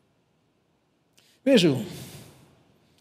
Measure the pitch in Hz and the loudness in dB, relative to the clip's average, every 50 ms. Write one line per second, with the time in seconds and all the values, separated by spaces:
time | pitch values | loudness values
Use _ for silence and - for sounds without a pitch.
0 | _ _ _ _ _ _ _ _ _ _ _ _ _ _ _ _ _ _ _ _ | _ _ _ _ _ _ _ _ _ _ _ _ _ _ _ _ _ _ _ _
1 | _ _ _ _ _ _ _ _ _ 262 277 214 170 160 131 123 107 - - - | _ _ _ _ _ _ _ _ _ 2 4 4 4 2 0 -2 -6 -10 -14 -16
2 | - - - - - - - - - _ _ _ _ _ _ _ _ _ _ _ | -18 -20 -20 -20 -20 -20 -20 -20 -20 _ _ _ _ _ _ _ _ _ _ _